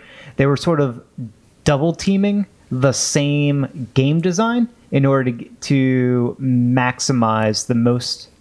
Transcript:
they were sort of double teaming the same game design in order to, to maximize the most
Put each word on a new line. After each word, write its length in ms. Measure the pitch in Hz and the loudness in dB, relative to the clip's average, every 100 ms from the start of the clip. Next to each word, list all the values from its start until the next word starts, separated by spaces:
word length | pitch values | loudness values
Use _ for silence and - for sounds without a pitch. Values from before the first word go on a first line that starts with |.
| - - - - | -20 -20 -10 -2
they 100 | 139 | 0
were 100 | 139 | 0
sort 240 | - 156 | 0 0
of 200 | 139 117 - - 113 - _ _ | 0 -4 -14 -14 -14 -16 _ _
double 300 | - 139 165 | -2 0 0
teaming 500 | 165 - 196 202 202 196 _ - | -2 -2 0 0 -2 -4 _ -8
the 180 | 127 135 | 0 0
same 960 | 120 - 151 143 147 143 143 131 156 117 | 0 -2 0 0 0 0 0 -2 -6 -6
game 260 | - 135 160 | 0 2 2
design 480 | 180 175 226 240 233 - _ | 0 0 0 0 -2 -6 _
in 160 | 139 139 | 0 2
order 240 | 135 127 | 2 0
to, 140 | 117 - - | -4 -8 -10
to 760 | - 139 131 127 123 123 123 - | -2 2 2 2 2 0 -2 -2
maximize 1300 | 131 123 120 127 123 - - 127 113 110 110 107 - | 0 2 2 2 0 -2 -2 0 2 2 0 -2 -2
the 60 | 120 | 0
most 520 | 120 123 - - - _ | 2 0 -2 -10 -12 _